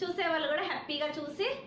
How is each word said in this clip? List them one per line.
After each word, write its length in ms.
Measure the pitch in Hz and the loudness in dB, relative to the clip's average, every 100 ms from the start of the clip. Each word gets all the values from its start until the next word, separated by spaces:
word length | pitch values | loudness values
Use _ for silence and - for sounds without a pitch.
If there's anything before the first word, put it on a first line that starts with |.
చూసే 240 | 370 359 339 | -2 0 2
వాళ్ళు 200 | 320 294 | 2 2
కూడా 140 | 302 | 2
హ్యాపీగా 440 | 370 277 - 294 302 | 0 -2 -4 -2 0
చూసి 500 | 311 294 311 453 539 | -2 -6 -2 0 0